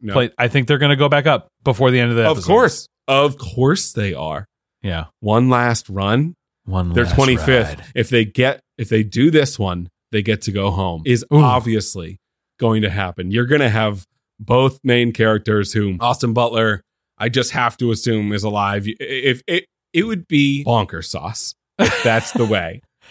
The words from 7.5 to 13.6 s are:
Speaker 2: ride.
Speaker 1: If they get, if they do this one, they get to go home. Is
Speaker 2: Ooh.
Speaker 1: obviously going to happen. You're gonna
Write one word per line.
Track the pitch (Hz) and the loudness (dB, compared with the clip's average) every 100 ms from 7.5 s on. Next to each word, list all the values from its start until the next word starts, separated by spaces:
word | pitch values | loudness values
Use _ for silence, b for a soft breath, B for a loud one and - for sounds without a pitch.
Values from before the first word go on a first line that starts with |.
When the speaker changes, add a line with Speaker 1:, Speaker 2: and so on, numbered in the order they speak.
| 127 104 73 | 2 2 -6
Speaker 2:
ride. | B 123 | B -6
Speaker 1:
If | - | 0
they | 120 107 | 0 0
get, | 123 127 - _ - | 0 -2 -2 _ -12
if | 110 | -2
they | 110 | -2
do | 107 117 151 | 0 0 2
this | 156 135 - | 4 2 -2
one, | 95 87 87 _ _ | -4 -4 -10 _ _
they | 104 | -4
get | 104 104 | -2 -2
to | - | -4
go | 98 98 | -2 -2
home. | 92 92 82 82 | -2 -4 -4 0
Is | 120 - | 0 2
Speaker 2:
Ooh. | 147 | 4
Speaker 1:
obviously | 127 127 117 110 - 95 82 98 _ _ _ - | 4 4 0 -2 -2 -8 -12 -16 _ _ _ -4
going | 117 110 | 0 2
to | 104 | 0
happen. | 98 92 87 92 | -2 -6 -6 -4
You're | 110 123 | -2 2
gonna | 147 | 2